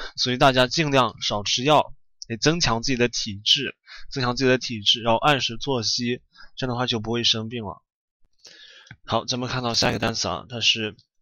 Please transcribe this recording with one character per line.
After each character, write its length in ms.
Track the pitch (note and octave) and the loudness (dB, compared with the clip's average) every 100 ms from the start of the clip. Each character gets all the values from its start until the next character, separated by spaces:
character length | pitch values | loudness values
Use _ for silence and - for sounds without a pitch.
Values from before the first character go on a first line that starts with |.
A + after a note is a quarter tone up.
| - - | -12 -4
所 160 | B2+ | -2
以 60 | B2+ | 4
大 140 | C#3+ | 4
家 140 | B2+ B2+ | 4 2
尽 240 | E3 D3+ | 2 2
量 300 | C#3 A#2 - | 4 2 0
少 200 | - G#2+ | -4 -4
吃 220 | G2+ - | -2 0
药， 300 | C3 C#3+ - - _ _ - | 4 4 4 -4 _ _ -12
哎， 80 | A#2 | -2
增 240 | C#3+ E3+ | 0 2
强 220 | C#3+ A#2 | 2 0
自 100 | A#2+ | 0
己 40 | B2 | 2
的 120 | A#2+ | 0
体 320 | - - G2 | 0 -6 -4
质， 300 | G#2+ C#3 A2+ - _ - - | 0 2 0 -8 _ -16 -10
增 100 | C#3 | -4
强 140 | B2 B2 | -2 2
自 80 | |
己 60 | C3 | 4
的 80 | B2+ | 4
体 220 | - A2+ | 0 -2
质， 220 | G2+ A#2+ | 0 2
然 100 | A#2 | 2
后 60 | A2+ | 2
按 220 | D3+ C#3 | 4 2
时 160 | - A2+ | 0 -4
作 260 | - C3 | -4 -2
息， 400 | G#2+ - A#2+ B2 _ - - - | -2 -2 -2 -4 _ -20 -20 -8
这 100 | B2+ | -4
样 60 | |
的 60 | A#2+ | -2
话 80 | B2 | -2
就 140 | A2+ | -2
不 100 | G#2+ | -2
会 140 | A#2 | -2
生 240 | A2 A2+ A2 | 0 -2 -4
病 160 | A#2+ | -8
了。 180 | G2+ - _ _ _ _ _ _ - - - - - - | -10 -12 _ _ _ _ _ _ -20 -20 -20 -20 -20 -20
好， 200 | - A#2 | -4 -4
咱 160 | A#2 B2 | -2 -4
们 80 | B2 | -4
看 140 | B2+ | -4
到 120 | B2 | -2
下 160 | A2+ B2 | 0 0
一 20 | |
个 60 | A#2 | 0
单 160 | A2+ | -2
词 140 | A2+ G2 | -2 -4
啊， 180 | F2 - | -6 -8
它 120 | A#2+ | -2
是 340 | A2 A2+ G#2+ - _ _ | 0 0 -2 -8 _ _